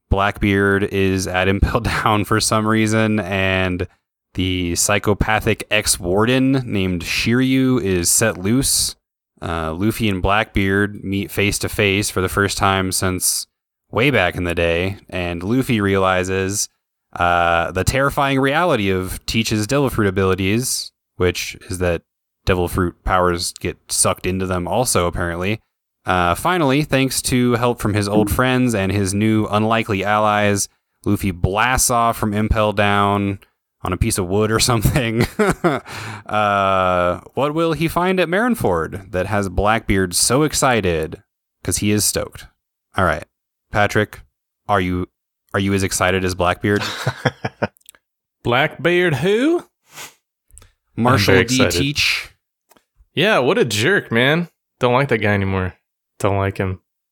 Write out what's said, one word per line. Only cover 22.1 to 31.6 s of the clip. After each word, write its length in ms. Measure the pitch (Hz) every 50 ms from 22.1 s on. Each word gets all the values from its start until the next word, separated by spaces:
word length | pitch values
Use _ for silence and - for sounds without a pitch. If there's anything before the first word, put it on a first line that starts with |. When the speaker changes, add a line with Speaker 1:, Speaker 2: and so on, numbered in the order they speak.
| _ _ _ _ _ _ _
Speaker 1:
Devil 220 | - 95 90 90 85
Fruit 340 | - 101 92 85 - _ -
powers 500 | - 98 90 90 90 87 85 - - - -
get 180 | - 90 - - _ -
sucked 360 | - - - 104 90 - -
into 200 | 92 92 95 95
them 220 | 92 92 90 87 85
also, 400 | 92 113 127 - - 92 87 87
apparently. 520 | 80 87 90 85 85 85 90 98 110 - _ _ _ _ _ _ _ _ _
Uh, 300 | - 92 90 87 87 85
finally, 480 | - - 165 180 180 156 131 127 147 151
thanks 380 | - 139 135 135 131 - -
to 320 | - - 131 123 123 123 120
help 260 | 110 123 123 117 -
from 140 | - 110 98
his 140 | 104 101 101
old 200 | 104 107 104 104
friends 420 | - - 127 127 127 127 127 123 113
and 160 | 98 95 95
his 220 | 98 104 101 92 95
new 320 | 98 107 110 110 107 107 -
unlikely 560 | 101 104 110 110 113 113 110 - 104 95 92
allies, 640 | 101 107 107 107 107 104 104 104 101 101 98 - - _ _ _ _ _ _ -
Luffy 260 | - 101 - - 98
blasts 580 | 87 87 90 92 95 104